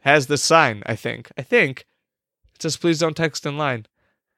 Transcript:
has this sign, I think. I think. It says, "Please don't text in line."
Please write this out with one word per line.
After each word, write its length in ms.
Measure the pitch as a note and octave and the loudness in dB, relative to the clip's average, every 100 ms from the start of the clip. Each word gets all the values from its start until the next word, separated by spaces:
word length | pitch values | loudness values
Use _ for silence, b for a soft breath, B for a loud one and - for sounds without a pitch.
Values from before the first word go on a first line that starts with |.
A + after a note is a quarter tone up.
has 260 | C#3 D3+ C3 | 2 4 2
this 140 | C#3+ | -2
sign, 400 | - E3 C3+ G#2 - | 4 4 4 0 -6
I 100 | A2 | -6
think. 340 | A#2 A#2 - - | -6 -10 -12 -16
I 60 | |
think. 440 | B2+ A#3+ D3 B2+ - _ _ _ _ _ _ | 0 2 2 -4 -18 _ _ _ _ _ _
It 80 | _ | _
says, 140 | D#3+ - | -6 -2
"Please 220 | E3+ D#3 | 0 0
don't 160 | E3 D#3 | -2 -2
text 280 | D#3+ - | -4 -4
in 140 | D3+ C#3+ | -8 -4
line." 280 | D3 A#2 - _ _ _ _ | -4 -6 -10 _ _ _ _